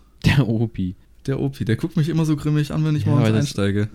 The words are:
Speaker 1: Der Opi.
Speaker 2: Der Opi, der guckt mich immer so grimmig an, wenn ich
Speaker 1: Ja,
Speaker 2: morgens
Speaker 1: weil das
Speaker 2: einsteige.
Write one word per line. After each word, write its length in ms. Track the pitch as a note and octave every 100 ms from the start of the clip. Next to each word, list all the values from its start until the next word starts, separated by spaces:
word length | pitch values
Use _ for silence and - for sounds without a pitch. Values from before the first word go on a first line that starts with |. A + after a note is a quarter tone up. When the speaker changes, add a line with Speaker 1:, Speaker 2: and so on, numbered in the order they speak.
| _ _
Speaker 1:
Der 240 | - C#3 A2
Opi. 460 | A2 A#2 - F#2 - - - -
Speaker 2:
Der 140 | C3+
Opi, 240 | C#3 C3+
der 100 | G#2 A2
guckt 200 | - -
mich 120 | D3+
immer 160 | D#3+
so 120 | D#3 D3+
grimmig 360 | D3 D3+ C#3+
an, 120 | D#3
wenn 100 | D#3
ich 80 | D3+
Speaker 1:
Ja, 60 | G#2
Speaker 2:
morgens 140 | A#2 A2
Speaker 1:
weil 60 |
das 80 | A2 D3
Speaker 2:
einsteige. 420 | - G2+ G2+ G#2